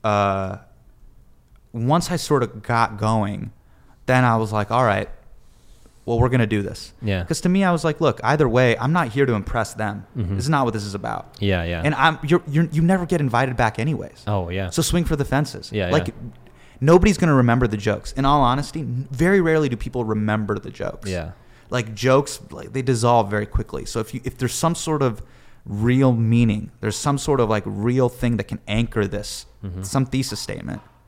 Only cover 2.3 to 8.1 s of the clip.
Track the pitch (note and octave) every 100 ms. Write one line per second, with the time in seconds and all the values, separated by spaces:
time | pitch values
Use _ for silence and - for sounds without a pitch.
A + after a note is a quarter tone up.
2.3 | D3 A#2 A2 - A#2 A2+ G#2 A2 A2+ G2+
3.3 | G2+ - - _ - - - - B2+ B2
4.3 | A2+ G#2+ G#2+ G2+ A#2 B2 G2+ - - -
5.3 | - - - - - - _ - A#2 A#2+
6.3 | B2 A2 G#2+ G2 A2 - - A2 F#2+ E2+
7.3 | D#3+ F3+ F#3+ F#3+ E3+ D#3+ D3+ D#3